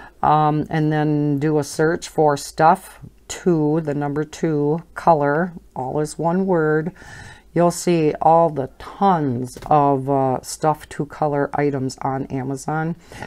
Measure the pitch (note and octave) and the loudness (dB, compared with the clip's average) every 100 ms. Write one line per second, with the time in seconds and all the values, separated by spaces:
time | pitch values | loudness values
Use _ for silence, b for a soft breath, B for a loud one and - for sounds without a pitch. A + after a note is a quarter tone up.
0 | B B - D3+ D3+ D3+ - D#3+ D3+ D3+ | B B 0 2 2 0 -2 -2 0 0
1 | D3+ D3+ D3 C#3 D3+ D3+ C#3+ - D#3 F3 | 0 0 0 0 0 0 -2 0 0 0
2 | - - D3+ C#3+ - - D#3+ F#3+ - - | -4 0 2 2 -2 2 4 4 0 -20
3 | - - - - F#3 E3 D3 D#3+ D#3 C#3+ | -20 -20 -16 -4 0 2 2 0 0 -2
4 | C#3+ C#3+ D3+ - E3 D3 D3 E3 - - | -2 -4 -6 -4 -2 0 0 -2 -6 -4
5 | - D#3 C#3+ D3 F3+ E3+ - - B2+ D3 | 2 4 4 2 -2 -6 -14 -10 -6 -4
6 | D3+ - D#3+ F3+ F#3+ F3 D#3 D#3 D#3+ - | -4 -2 -2 0 2 2 2 2 -2 -8
7 | B B B B B E3 F3 E3+ - E3+ | B B B B B 2 2 2 0 2
8 | D3+ - - E3 E3+ D3 C3 - - - | 2 2 4 4 4 0 -6 -10 -16 0
9 | G3 F3 D3 A#2+ B2+ - - D3+ C#3+ C#3 | 2 2 0 -2 -6 -8 0 4 4 2
10 | C3 C3+ C3+ B2+ - - D#3 D3+ - - | 0 0 0 -2 -6 -4 -2 -2 -4 -8
11 | D3 - D3+ C#3+ C#3 - D3 C#3 C3 - | -8 -2 0 0 0 0 0 0 -4 -4
12 | C#3 C3+ - C3+ C3 C3+ - D#3 D#3+ E3+ | -4 -4 -4 -6 -6 -6 -6 -4 -4 -6
13 | B B | B B